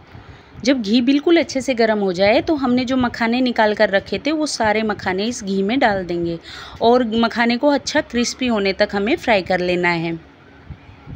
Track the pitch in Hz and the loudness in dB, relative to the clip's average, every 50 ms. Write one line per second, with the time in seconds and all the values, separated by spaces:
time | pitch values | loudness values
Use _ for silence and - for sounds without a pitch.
0 | - - - - - - - - - - - - 160 247 277 254 208 196 226 262 | -20 -20 -20 -20 -20 -20 -20 -20 -20 -20 -16 -4 0 0 0 0 0 0 0 2
1 | 240 269 277 294 - 349 339 330 262 - - 269 240 269 254 226 226 220 214 208 | 2 2 2 2 2 2 2 2 2 0 -4 -4 -4 -2 0 2 2 2 2 0
2 | 196 190 175 180 196 202 233 320 330 349 320 277 269 247 247 254 262 233 262 262 | 0 -2 0 2 4 4 4 2 2 0 0 0 0 0 0 0 0 0 0 0
3 | 247 233 - - 233 226 240 254 254 247 233 233 214 214 208 220 214 196 196 196 | 0 -2 -2 -2 -2 0 0 0 0 0 2 2 2 2 4 2 2 2 2 0
4 | 190 - 202 185 - 285 320 302 302 285 - - 226 214 208 220 220 214 202 - | 0 -2 -6 -4 -2 -2 -2 0 -2 -4 -2 0 0 0 2 0 0 -2 -4 -4
5 | - 196 180 190 208 240 240 - 208 190 196 190 196 202 247 277 262 220 202 190 | -4 -4 -2 -2 -2 -4 -6 -6 -6 -2 -2 0 0 0 2 2 2 2 2 0
6 | 180 170 175 175 170 170 170 165 - - - - - - - - 214 233 247 254 | -2 -4 -4 -4 -4 -4 -6 -8 -10 -16 -18 -18 -16 -18 -6 0 2 4 4 4
7 | 254 214 220 233 233 226 - 233 233 233 240 233 294 294 285 262 - - - 302 | 2 0 0 0 0 0 0 0 0 0 0 2 2 2 2 2 -2 -2 -2 -2
8 | 302 - 233 240 240 - - - 254 247 226 208 196 196 190 - 208 202 202 202 | -2 -2 -2 -2 -2 -2 -4 -4 -2 -2 0 0 0 -2 0 0 0 0 0 -2
9 | 202 226 339 349 - 254 214 190 175 - 185 175 180 180 180 175 175 175 175 165 | 0 0 -2 -2 0 0 0 0 2 0 -2 0 0 0 0 0 0 0 0 0
10 | 165 165 165 165 - - - - - - - - - - - - - - - - | -2 -4 -6 -8 -10 -18 -20 -20 -20 -20 -20 -20 -20 -18 -18 -18 -20 -20 -20 -20
11 | - - - | -18 -18 -18